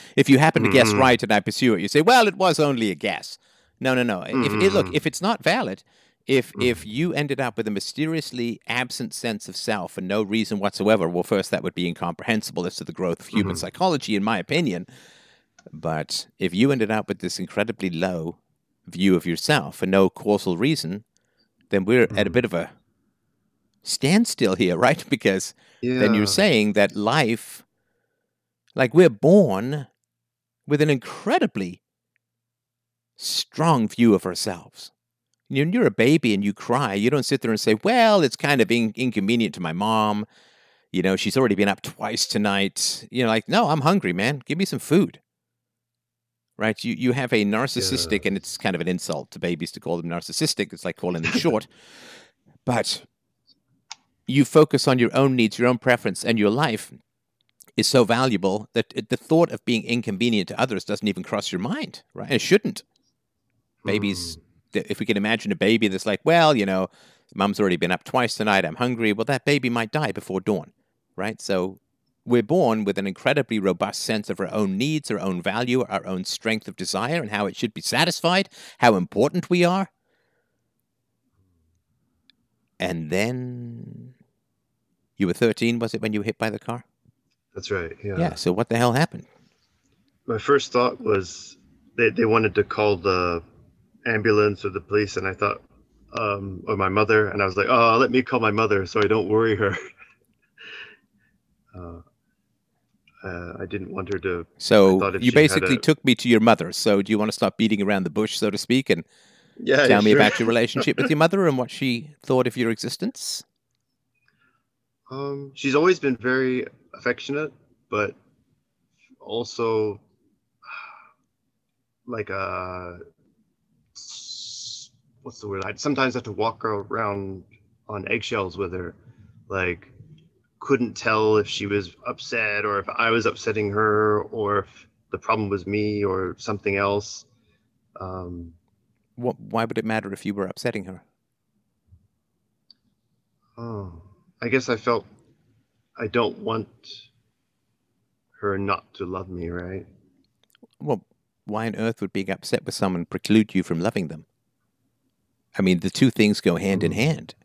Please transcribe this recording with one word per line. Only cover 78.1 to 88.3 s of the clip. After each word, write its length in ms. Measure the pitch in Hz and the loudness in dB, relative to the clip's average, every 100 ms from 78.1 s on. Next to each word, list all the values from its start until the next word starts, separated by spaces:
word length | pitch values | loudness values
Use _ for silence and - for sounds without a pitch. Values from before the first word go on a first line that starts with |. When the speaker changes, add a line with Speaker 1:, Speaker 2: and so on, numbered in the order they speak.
| - 165 185 196 - - - | -2 0 0 -2 -10 -20 4
Speaker 1:
how 180 | 120 101 | 4 4
important 540 | 90 98 135 180 - | 2 2 2 0 0
we 140 | 180 | 2
are. 260 | 175 185 190 _ _ _ _ _ _ _ _ _ _ _ _ _ _ 92 92 85 80 _ _ _ _ _ _ _ _ _ _ - | 2 2 -4 _ _ _ _ _ _ _ _ _ _ _ _ _ _ _ _ _ _ _ _ _ _ _ _ _ _ _ _ -8
And 300 | 92 85 78 | -6 -6 -2
then 1040 | 90 110 127 123 123 120 117 - 117 120 131 _ _ _ _ _ _ _ _ _ - | -2 -2 -4 -8 -10 -12 -14 -16 -18 -20 -20 _ _ _ _ _ _ _ _ _ -2
you 100 | 95 | -2
were 60 | |
thirteen, 440 | 87 117 104 117 117 | 2 0 2 -2 -2
was 140 | 113 | -4
it, 80 | 110 | -4
when 100 | 110 | -4
you 60 | 107 | -2
were 40 | 101 | -4
hit 120 | - | -4
by 120 | 113 | -6
the 80 | 104 | -6
car? 240 | - 120 - _ _ _ _ _ _ | -8 -10 -14 _ _ _ _ _ _
Speaker 2:
That's 160 | 101 - | -16 -6
right, 260 | 98 82 - | -6 -6 -10
yeah. 240 | 101 98 | -8 -4
Speaker 1:
Yeah, 60 | 82 | -4